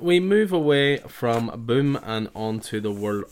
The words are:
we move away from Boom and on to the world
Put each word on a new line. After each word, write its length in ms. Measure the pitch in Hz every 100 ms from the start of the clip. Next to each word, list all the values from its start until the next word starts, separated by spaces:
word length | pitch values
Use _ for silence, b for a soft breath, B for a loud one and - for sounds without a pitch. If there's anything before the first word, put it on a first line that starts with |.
we 200 | 175 180
move 300 | 185 208 208
away 480 | 180 147 143 143 143 -
from 420 | - 120 117 113 117 117
Boom 320 | 127 143 139
and 260 | - 110 107
on 260 | 104 110 110
to 200 | - 110
the 120 | 107
world 320 | 101 104 104 -